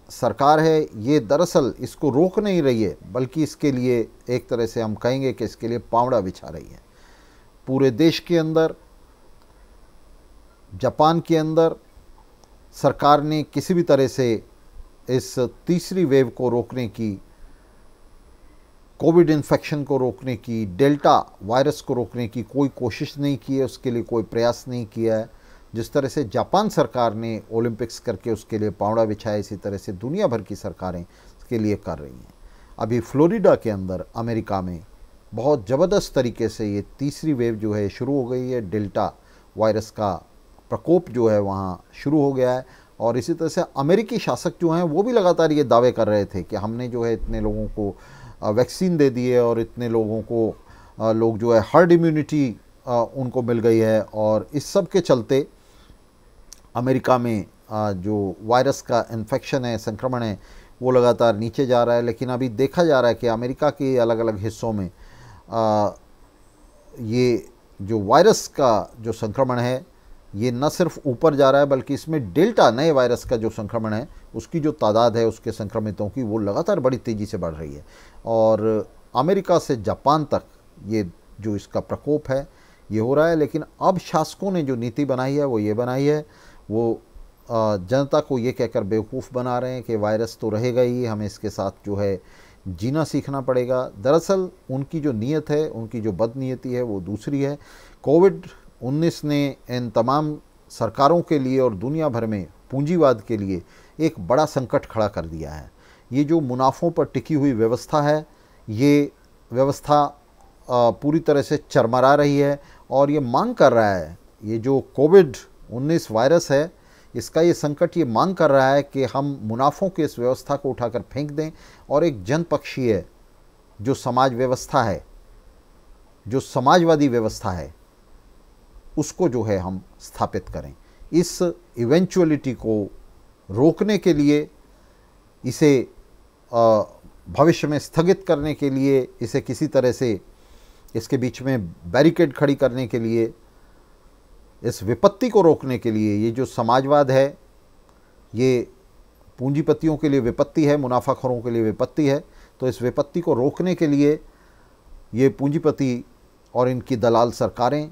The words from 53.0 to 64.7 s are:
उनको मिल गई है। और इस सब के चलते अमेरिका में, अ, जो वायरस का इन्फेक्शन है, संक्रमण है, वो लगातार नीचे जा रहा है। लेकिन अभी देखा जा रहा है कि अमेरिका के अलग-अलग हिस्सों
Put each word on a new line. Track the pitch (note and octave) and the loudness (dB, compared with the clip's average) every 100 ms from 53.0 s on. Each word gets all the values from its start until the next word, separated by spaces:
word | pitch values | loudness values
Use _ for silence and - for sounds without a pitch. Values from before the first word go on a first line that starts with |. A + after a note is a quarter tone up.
| A2+ C3+ | -2 -4
उनको | B2 B2+ | -4 -2
मिल | A#2 A#2 | -2 2
गई | A#2 A2+ | 4 4
है। | A2 A2 | 4 2
और | - G#2+ G#2+ G#2+ - | -2 -2 0 0 -2
इस | D3 - | -8 -2
सब | G3 F3 | -2 0
के | F#3 | 0
चलते | E3 B2+ G#2 C3+ C#3+ _ _ _ - - _ _ _ - - - - A#2+ | 2 0 2 0 -2 _ _ _ -20 -20 _ _ _ -20 -20 -20 -12 -4
अमेरिका | B2+ B2+ - B2+ | 0 0 2 2
में, | A#2+ G#2+ F2 _ - | 2 -4 -6 _ -10
अ, | G#2+ G#2+ | -4 -2
जो | F#2 G2 G#2 G2 F2+ | -2 -2 -2 -2 -6
वायरस | G#2+ B2 C3+ - | 0 2 2 -2
का | - A#2+ - | -2 -2 0
इन्फेक्शन | A2+ G#2+ C3 - C#3 A#2+ | -6 -4 -6 -2 -4 -2
है, | A2 | -4
संक्रमण | A2+ G#2+ B2+ B2 | -6 -6 -4 -2
है, | A2+ F#2+ - - - - | -4 -6 -12 -20 -20 -4
वो | B2+ | 2
लगातार | B2+ A#2+ A#2 A#2 G#2 | 4 4 4 2 2
नीचे | A2+ - B2+ | -4 -2 2
जा | A#2+ | 2
रहा | A#2 A#2+ | 2 2
है। | |
लेकिन | A#2+ A2+ B2+ | 0 -4 -6
अभी | B2 C3 | -4 -4
देखा | G#2+ C3+ F3+ | -2 0 2
जा | E3+ C3 | 2 4
रहा | A#2+ | 2
है | A2+ | 0
कि | A#2+ | -2
अमेरिका | A2+ B2 C3 D3 | -2 -4 -2 -4
के | - C3+ B2+ | -2 -2 0
अलग-अलग | A#2 A2+ A2+ G2+ | 2 0 -2 -2
हिस्सों | G#2+ - A#2 | -6 -6 -6